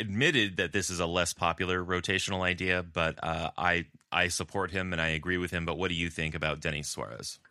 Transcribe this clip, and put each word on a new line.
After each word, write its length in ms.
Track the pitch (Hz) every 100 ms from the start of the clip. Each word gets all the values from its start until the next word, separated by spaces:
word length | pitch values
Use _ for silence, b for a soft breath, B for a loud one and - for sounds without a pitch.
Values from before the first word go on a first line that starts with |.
admitted 560 | 110 101 156 135 101 90
that 160 | 87
this 180 | 101 90
is 80 | 87
a 80 | 85
less 260 | 90 87
popular 520 | - 85 85 90 90
rotational 580 | 87 90 - 95 - 95
idea, 400 | 90 90 92 90
but, 400 | 87 87 80 -
uh, 280 | 82 82 80 -
I, 300 | 87 87 82 - -
I 180 | 87 90
support 440 | - 87 98 90
him 200 | 95 92
and 80 | 82
I 80 | 80
agree 300 | 80 85 90
with 140 | 87
him. 120 | 87
But 140 | 82 80
what 100 | 92
do 60 |
you 160 | 85 85
think 240 | 82 80
about 260 | 80 78 73
Denis 280 | 82 76 73
Suarez? 500 | - 53 55 50 - -